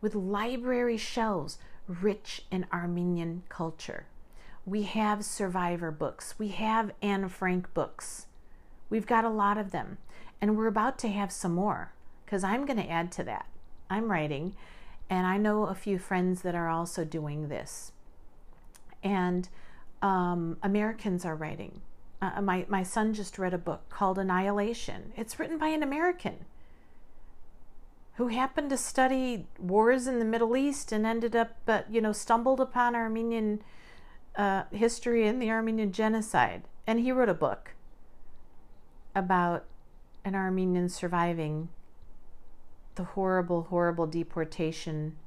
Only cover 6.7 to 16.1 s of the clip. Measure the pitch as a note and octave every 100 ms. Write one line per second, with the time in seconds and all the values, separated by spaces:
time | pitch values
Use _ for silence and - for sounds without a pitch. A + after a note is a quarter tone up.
6.7 | A3 G#3+ - G3+ G3 F#3+ - F#3 F3+ F3+
7.7 | - - - - - - - - - -
8.7 | - - A3 G#3+ A3+ A3+ G#3+ G3+ G#3 G3
9.7 | D3 G#2 - - - - - G#3 G#3+ A3
10.7 | G#3+ A#3 C4 A3+ G3+ G3 - F3+ E3+ G#3
11.7 | D3 - - - - - G3 F#3+ A#3 C#4+
12.7 | A#3 - E3 E3+ - - G#2 - - -
13.7 | - - F#3+ A3+ F3+ D3+ C#3+ F3 - -
14.7 | - - - - F#3 F3+ G3 G#3+ G#3 F#3+
15.7 | F#3+ G#3 F#3 -